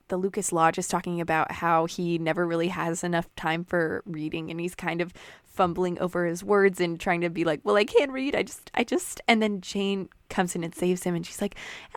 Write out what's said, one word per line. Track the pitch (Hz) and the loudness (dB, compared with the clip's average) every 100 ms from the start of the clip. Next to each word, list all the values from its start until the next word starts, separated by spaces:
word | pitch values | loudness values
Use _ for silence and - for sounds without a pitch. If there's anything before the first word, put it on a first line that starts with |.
| _ | _
the | 185 | -2
Lucas | 190 196 185 | 0 -2 -2
Lodge | 165 160 165 | 4 4 4
is | 175 | -2
talking | 175 175 175 | -2 -2 -4
about | 165 160 - | 0 0 0
how | - 170 165 170 | 0 2 4 2
he | - 175 170 | -2 -2 0
never | 160 156 175 | 0 0 0
really | 165 175 | 2 0
has | 175 165 170 | 0 -4 -2
enough | 175 170 170 - | 0 -2 -2 -6
time | 165 165 175 | -2 -2 0
for | 180 160 - - | 0 0 -2 -6
reading, | 156 156 165 160 | -6 -4 -6 -6
and | 165 | -6
he's | 175 - | -6 -4
kind | 175 170 | -4 -2
of | 175 - - - _ | -4 -6 -20 -20 _
fumbling | - 180 170 180 175 | 0 2 2 -2 0
over | 180 180 175 | -2 0 0
his | 170 | -2
words | 196 208 196 185 | 2 6 6 4
and | 175 165 | -2 0
trying | 196 170 | 0 0
to | 170 | 0
be | 156 | 0
like, | 170 151 202 | 0 0 2
"Well, | 208 | 4
I | |
can't | 214 466 285 | 6 4 2
read. | 262 269 - | -2 -2 -2
I | |
just, | - - - | -4 -8 -6
I | - 233 | -2 0
just," | 359 - - - | 0 -2 -4 2
and | 226 | 4
then | 214 202 | 2 -2
Jane | - 196 196 196 185 - _ | -6 -2 -2 -2 -6 -14 _
comes | - 180 180 | -2 -2 -2
in | |
and | 165 | -6
saves | - 180 180 | -2 0 0
him, | 185 175 | 0 -2
and | 175 | -4
she's | - | -6
like, | 202 - - - - | -6 -6 -14 -14 -16